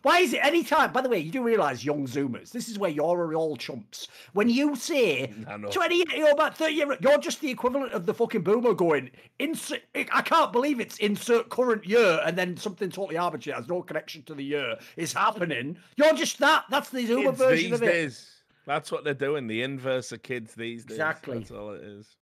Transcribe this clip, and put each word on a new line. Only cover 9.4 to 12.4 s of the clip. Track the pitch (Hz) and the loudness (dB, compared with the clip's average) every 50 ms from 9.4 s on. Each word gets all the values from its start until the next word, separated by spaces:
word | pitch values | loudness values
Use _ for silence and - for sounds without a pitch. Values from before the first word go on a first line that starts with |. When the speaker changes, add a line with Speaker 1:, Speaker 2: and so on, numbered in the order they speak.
Speaker 1:
"Insert, | 262 311 320 - - - 302 - _ _ - | -4 -4 -4 -6 -6 -8 -8 -10 _ _ -6
I | - - - - 269 | -6 -4 0 -2 -2
can't | - - 311 330 294 - | 0 4 4 4 4 4
believe | 185 240 262 294 294 233 | 2 0 2 2 0 -2
it's | 196 - - - | -4 -8 -4 -2
insert | 208 214 208 175 - - 233 226 - - | -2 -2 0 -2 2 2 2 2 2 0
current | - - 254 247 226 208 160 | 0 0 2 2 2 0 0
year," | 175 214 240 233 190 160 156 151 | 2 4 6 6 6 4 4 2
and | 160 170 | 0 0
then | 185 | 0